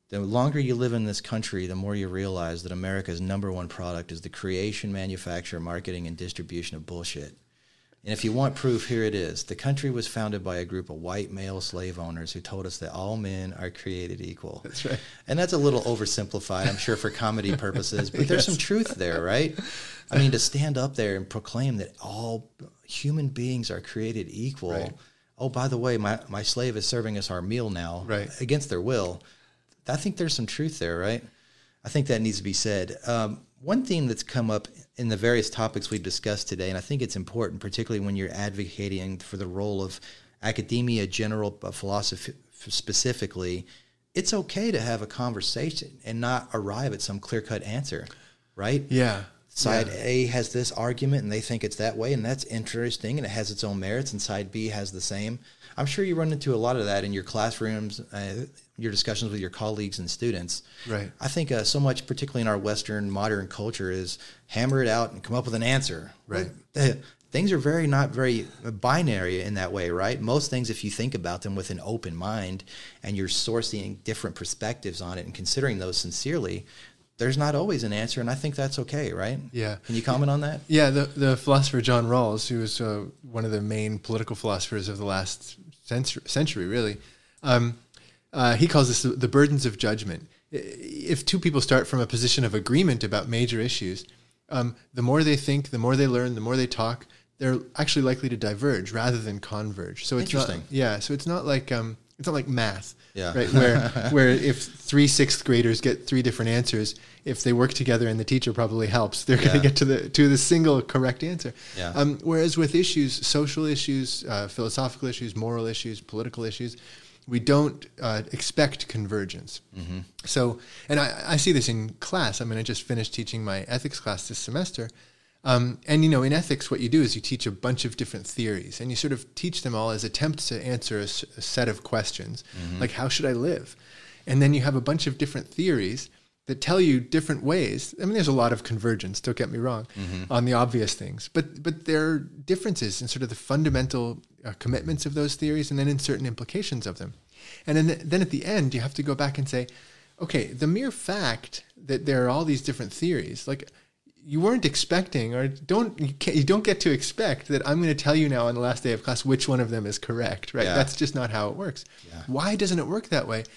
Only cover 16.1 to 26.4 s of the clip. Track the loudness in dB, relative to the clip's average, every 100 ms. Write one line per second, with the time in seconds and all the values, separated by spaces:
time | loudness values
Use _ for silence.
16.1 | -2 -2 -6 -4 0 0 0 0 0 0
17.1 | 0 0 0 0 0 0 -2 -2 -2 -2
18.1 | 0 2 4 2 0 2 2 0 -2 -2
19.1 | 0 2 2 2 -2 -10 -10 -14 -16 -6
20.1 | 2 4 4 0 0 0 0 -2 -2 -2
21.1 | -2 -4 -10 -6 -2 -2 -2 -6 -10 -10
22.1 | -8 -4 -6 -8 _ -20 _ _ -4 0
23.1 | 0 -2 -2 -2 -2 -2 -6 -6 -6 -4
24.1 | -4 -6 -6 -6 -4 -4 -2 -4 -10 -20
25.1 | _ _ _ -4 0 0 2 2 2 0
26.1 | -2 -4 -4